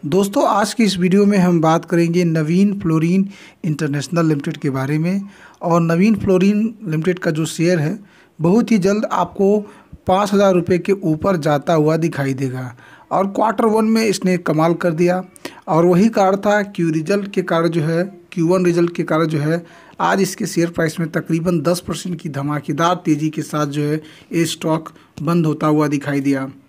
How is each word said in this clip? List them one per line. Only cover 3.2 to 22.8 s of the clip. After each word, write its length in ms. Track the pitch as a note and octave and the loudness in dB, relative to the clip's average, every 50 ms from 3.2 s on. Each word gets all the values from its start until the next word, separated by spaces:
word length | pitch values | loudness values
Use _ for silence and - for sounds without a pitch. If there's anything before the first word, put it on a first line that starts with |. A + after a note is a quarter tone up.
| F#3+ G3 - - - - - _ - | 0 -2 -6 -16 -20 -20 -20 _ -4
इंटरनेशनल 600 | F3+ D3+ C#3 D#3+ D3 C#3 C#3+ C3+ - - E3+ E3+ | -4 -2 -2 -2 -4 -4 -4 -6 -4 -2 0 0
लिमिटेड 300 | D#3 D#3 C#3+ C#3+ F3 D#3 | 0 0 -2 -2 -6 -8
के 140 | D3+ - D3 | -4 -4 -4
बारे 280 | C3 C3+ C3 C3+ D3 D#3 | -2 -2 -2 -2 -2 -2
में। 240 | D#3+ F3 F#3 G3 G3 G3+ - - - - - _ - | -2 -2 -2 -4 -6 -8 -16 -20 -20 -20 -18 _ -4
और 180 | F3+ E3 E3+ | 0 2 2
नवीन 340 | E3+ E3 E3 E3+ F#3+ A3 A3+ | 2 2 2 2 4 2 2
फ्लोरीन 600 | G3 - G#3 F#3+ F3+ F3+ G3 G#3 G#3 A3 A3+ - - - | 2 2 2 2 4 4 4 2 2 0 -2 -4 -8 -8
लिमिटेड 320 | F#3+ D#3 D#3 D#3+ F#3 F3+ F3+ | -6 -4 -2 -2 -2 -2 -2
का 120 | - E3+ | -2 -4
जो 140 | D#3+ D3+ D#3+ | -2 -2 -4
शेयर 340 | D3+ - - D#3+ E3+ F#3 E3+ | -4 -2 -2 0 2 2 2
है, 200 | D3 D#3 F#3+ A3+ - - _ - - _ _ _ | 0 -2 -4 -8 -12 -20 _ -20 -20 _ _ _
बहुत 320 | D#3 E3+ F#3 A3+ A#3+ - A3+ | 0 2 2 2 4 2 2
ही 60 | G#3+ | 2
जल्द 260 | E3+ G3 G3+ G#3+ A3 | 2 2 0 0 -2
आपको 560 | - - - F3+ F3 - - G3+ G3 G3+ G#3+ G3+ - - - - _ - - _ | -4 -2 -2 -2 -4 -2 0 2 2 2 2 0 -6 -16 -20 -20 _ -20 -12 _
पाँच 260 | - F#3 F#3+ G#3 G3 G3+ | 0 2 2 2 2 2
हज़ार 220 | G3 G3+ G3 F#3 | 4 4 4 4
रुपये 240 | F3+ E3+ F3 F#3 F3 | 2 2 2 0 0
के 140 | F3 - G3 | 2 0 -2
ऊपर 440 | G3 - E3+ D#3 D#3 D#3 G3 G3 | 0 0 -2 -2 0 0 0 0
जाता 380 | E3+ D3 D#3 D3 C#3+ C3+ - E3+ | 0 0 0 0 0 0 0 2
हुआ 220 | D#3+ D3+ D3+ D#3+ | 2 2 2 2
दिखाई 380 | E3 D#3+ E3+ D3 - C#3 C3+ C3+ | 2 0 -2 -2 -2 -4 -4 -2
देगा। 420 | B2+ C#3+ C3 B2 C3 B2+ B2+ - - - - - - - _ | -4 -4 -6 -6 -8 -10 -12 -14 -18 -20 -20 -20 -20 -12 _
और 160 | D3 F3 F#3+ | -2 -2 -2
क्वार्टर 380 | G3 G3 - G#3+ A3 A3 A3 A#3 | -2 -2 -2 -2 -2 0 0 0
वन 200 | A3+ G#3 A3 A3 | 2 2 2 2
में 220 | A3 A3 A3+ A3 | 2 2 0 2
इसने 320 | A3 F#3+ - - F#3 F3+ F3 | 0 -2 -2 0 0 -2 0
कमाल 360 | F3 - D#3 D3+ D#3 E3+ E3+ | 0 -2 0 2 2 2 0
कर 160 | E3 - F3+ | 0 0 -2
दिया 340 | E3+ D#3 F3 F3 F3+ F#3 F#3+ - - - _ - - - _ - | 0 2 0 0 0 -2 -4 -10 -18 -18 _ -18 -18 -16 _ -2
और 180 | F3+ D#3 E3+ | 0 2 4
वही 220 | F3 F3+ E3+ G3+ A3+ | 4 4 4 4 2
कारण 280 | A3+ A3 G3 F#3+ G3 | 2 2 2 2 2
था, 260 | G3 G3 G#3 G#3 G#3 G3+ | 0 0 0 0 0 0
क्यू 280 | G3+ G3+ - E3+ E3 | -4 -4 -4 -2 -2
रिजल्ट 420 | D#3+ D#3+ D#3 D#3 G3 G3+ G3+ G3 - | -2 -2 -2 -2 -2 -2 -2 -4 -4
के 100 | G3 F3+ | -6 -4
कारण 260 | - E3+ E3 E3 E3+ | -2 -2 0 0 0
जो 140 | D#3+ E3+ D3 | 0 0 -2
है, 380 | D#3 E3 E3 F3+ G3 - - - _ - | 0 -2 -2 -4 -4 -8 -18 -20 _ -4
क्यू 160 | F#3 E3 E3 | -2 0 0
वन 160 | F#3 F#3+ F#3 | 2 2 2
रिजल्ट 300 | F3 E3+ F3 E3+ F3 F3 | 2 2 2 0 0 0
के 80 | - E3 | -4 -4
कारण 240 | - E3 D#3 E3 | -2 0 0 0
जो 120 | D#3+ D#3+ D3+ | 0 -2 -2
है, 280 | C#3+ D3+ E3 F3 E3+ - - - - - - _ | -2 -2 -2 -4 -4 -10 -20 -20 -20 -20 -8 _
आज 200 | - E3 F#3+ G3 | -2 0 2 2
इसके 260 | G3 F3+ - - A3 | 0 -2 -2 -6 -8
शेयर 240 | F3 - E3+ E3 E3+ | -6 -2 -2 -2 -2
प्राइस 300 | E3+ F3 E3+ D#3+ D#3+ - | 0 -2 -2 -2 -2 -4
में 100 | E3+ D#3 | -6 -4
तकरीबन 500 | - D#3+ D#3 - E3 E3 E3 F#3 F3+ E3+ | -4 -6 -4 -2 -4 -2 0 0 -2 0
दस 200 | C#3 D#3+ F3+ F3 | 0 0 -2 -2
परसेंट 400 | - - E3+ D#3 - F#3 F3 D#3 | -4 -8 -10 -8 -8 -8 -10 -8
की 80 | - E3 | -10 -10
धमाकेदार 680 | C#3 C#3 C#3 D3 D3 D3 C#3 - D3+ C#3 | -8 -6 -4 -4 -4 -4 -4 -6 -4 0